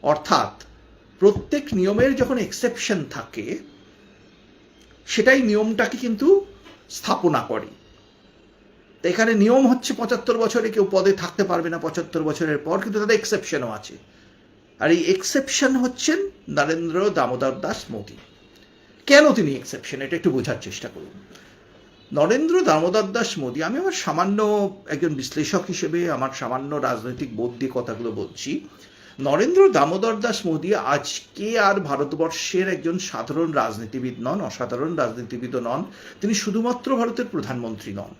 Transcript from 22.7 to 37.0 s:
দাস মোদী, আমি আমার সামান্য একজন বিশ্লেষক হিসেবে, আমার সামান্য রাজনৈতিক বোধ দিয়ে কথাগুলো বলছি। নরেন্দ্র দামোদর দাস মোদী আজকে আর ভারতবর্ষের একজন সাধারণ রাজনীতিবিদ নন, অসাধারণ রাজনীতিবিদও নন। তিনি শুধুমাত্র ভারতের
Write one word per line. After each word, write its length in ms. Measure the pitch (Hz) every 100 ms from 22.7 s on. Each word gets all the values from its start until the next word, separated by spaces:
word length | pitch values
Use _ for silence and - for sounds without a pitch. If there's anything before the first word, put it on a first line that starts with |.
| 156 170 214
দাস 360 | 202 226 226 -
মোদী, 240 | 131 127
আমি 160 | 160 262
আমার 140 | 381
সামান্য 760 | - - 156 180 208 214 208 196 196 -
একজন 260 | 151 170
বিশ্লেষক 480 | 143 127 - 151 190 185
হিসেবে, 420 | 175 147 170 175
আমার 200 | 139 131
সামান্য 420 | - 123 127 139 147
রাজনৈতিক 600 | 131 120 117 123 139 110
বোধ 220 | 120 120
দিয়ে 140 | 131
কথাগুলো 380 | 127 123 107 117
বলছি। 560 | 107 - - 135 151 - - - - - -
নরেন্দ্র 480 | 139 147 247 370 392
দামোদর 480 | 160 143 185 226 214
দাস 300 | 233 214 180
মোদী 280 | 156 170
আজকে 840 | 202 - 143 - - - - 208 226
আর 220 | 196 196
ভারতবর্ষের 880 | 156 139 143 - 160 - - 185 190
একজন 300 | 175 165 180
সাধারণ 540 | - 117 117 147 165
রাজনীতিবিদ 640 | 143 113 107 110 131 123 123
নন, 200 | 120 180
অসাধারণ 560 | 156 - 117 120 156 165
রাজনীতিবিদও 640 | 123 113 120 120 123 127
নন। 240 | 117 135 - - - -
তিনি 140 | 208
শুধুমাত্র 640 | 208 - 202 240 247 -
ভারতের 280 | 254